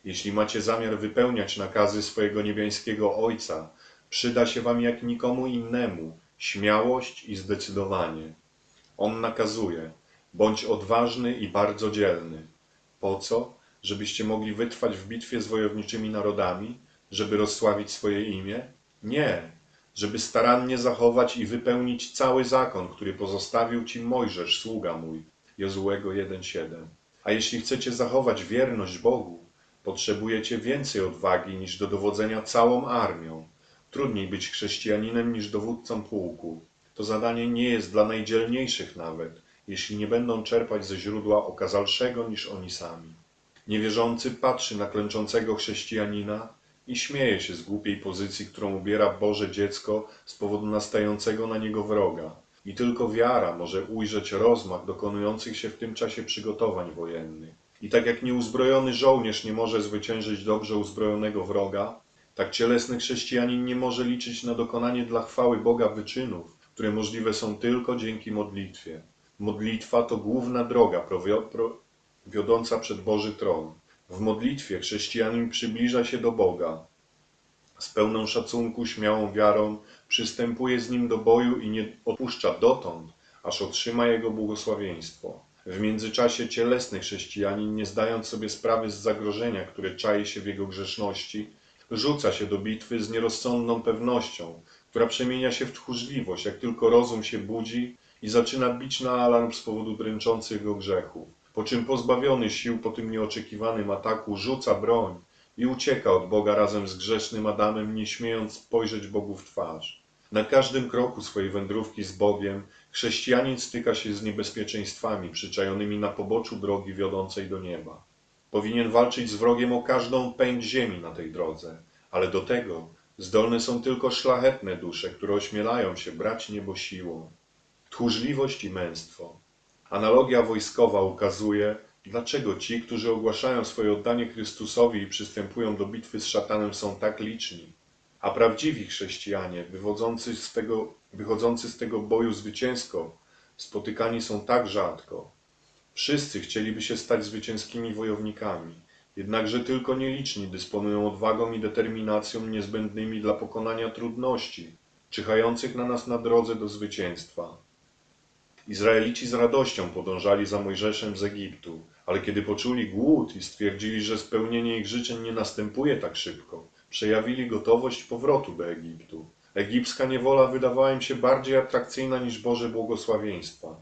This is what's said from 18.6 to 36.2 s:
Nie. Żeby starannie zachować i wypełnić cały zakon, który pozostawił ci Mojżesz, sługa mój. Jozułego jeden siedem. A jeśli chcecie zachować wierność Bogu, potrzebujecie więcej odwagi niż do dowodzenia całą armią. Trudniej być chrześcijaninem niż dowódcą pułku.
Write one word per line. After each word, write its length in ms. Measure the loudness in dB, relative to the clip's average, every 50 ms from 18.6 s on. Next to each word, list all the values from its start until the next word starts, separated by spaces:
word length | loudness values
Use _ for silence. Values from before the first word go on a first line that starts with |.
| -8 -12 -18 _ _ _ _ -10 -6
Nie. 480 | -2 0 2 2 2 0 -2 -4 -10 -18 _ _ _ _ _ _ _ -8
Żeby 240 | -4 -4 -2 -2 -4
starannie 580 | -4 2 4 4 6 6 6 6 4 0 0
zachować 600 | 2 2 2 4 6 6 6 8 6 4 4 2
i 80 | -2 -4
wypełnić 680 | -2 -2 0 2 2 2 2 2 0 -2 -4 -6 -6
cały 340 | -2 2 4 4 6 4 4
zakon, 420 | 4 4 4 4 2 0 -4 -6
który 260 | -6 -8 -6 -6 -6 -4
pozostawił 720 | -4 -4 -4 -4 -4 -4 0 2 2 2 2 0 -4 -4
ci 160 | -4 -8 -6
Mojżesz, 600 | -2 0 0 0 0 0 -2 -4 0 0 0 -2
sługa 380 | -2 -6 -6 -4 -4 -4 -4
mój. 260 | -4 -8 -8 -10 -12 -12 _ _ _ _ _ -8
Jozułego 560 | -6 -4 -4 -2 -2 0 0 0 0 -2 -4 -2
jeden 300 | -2 -4 -4 -6 -8 -8
siedem. 440 | -6 -6 -6 -6 -6 -10 -14 -16 -18 -20 _ _ _ _ _ -2
A 80 | 0
jeśli 300 | 0 2 0 -2 -2 -4
chcecie 300 | -2 -2 -2 -2 -2 -2
zachować 520 | 0 0 0 2 2 4 4 4 2 0 -2
wierność 540 | 0 2 2 2 2 2 -2 -4 -6 -4
Bogu, 480 | 2 2 4 4 2 -2 -6 -12 -16 -18 _ _ _ _ _ _ _ -8
potrzebujecie 760 | -6 -4 -2 0 0 0 0 0 0 0 0 -2 -2 -4
więcej 440 | -2 -2 -2 -2 -2 -2 -2 -2 0
odwagi 540 | -2 -2 -2 0 2 2 2 2 0 -2 -8
niż 220 | -8 -8 -8 -6
do 100 | -4 -2
dowodzenia 540 | -2 0 0 0 0 2 2 0 0 -2 -4
całą 460 | -4 2 4 6 6 6 6 4 2
armią. 600 | 0 0 0 0 0 -2 -6 -8 -10 -12 -12 -14 -16 _ _ _ _ _ _ _ _
Trudniej 360 | -6 -4 -2 -2 -2 -4 -4
być 220 | -4 -6 -6 -6 -6
chrześcijaninem 840 | -6 -6 -4 -4 -4 -4 0 0 0 0 0 0 0 0 0 0 -2
niż 160 | -2 -4 -4
dowódcą 540 | -4 -4 -2 -2 -6 -6 -6 -6 -6 -6 -6
pułku. 580 | -4 -4 -4